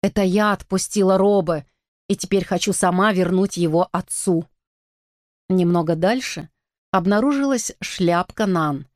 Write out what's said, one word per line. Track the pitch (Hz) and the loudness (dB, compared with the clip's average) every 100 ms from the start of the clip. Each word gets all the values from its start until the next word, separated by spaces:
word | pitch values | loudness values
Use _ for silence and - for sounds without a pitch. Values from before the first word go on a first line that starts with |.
Это | 196 - | -2 0
я | 190 190 208 | 0 2 0
отпустила | 202 - 190 - 214 190 190 | -2 -2 -4 -2 0 2 4
Робе, | 196 202 170 160 - _ _ _ _ | 4 2 0 -4 -6 _ _ _ _
и | |
теперь | 202 - 196 | -6 0 -2
хочу | - 175 - | 0 -4 -2
сама | 185 190 180 208 | 0 0 2 2
вернуть | 185 175 185 196 - | 2 2 2 0 0
его | 170 160 180 | 0 2 0
отцу». | 175 - - - 170 - _ _ _ _ _ _ _ _ _ _ | -4 -6 -6 0 0 -2 _ _ _ _ _ _ _ _ _ _
Немного | 185 175 175 160 160 | 2 2 2 0 0
дальше | 180 247 - - 165 _ _ _ _ | 0 0 -4 -10 -14 _ _ _ _
обнаружилась | 190 175 202 262 277 277 254 - - | -2 0 2 2 0 0 -2 -4 -10
шляпка | - - 175 170 180 - 214 | -12 -2 0 0 -2 -4 -2
Нан | 180 151 139 143 | 0 -2 -4 -10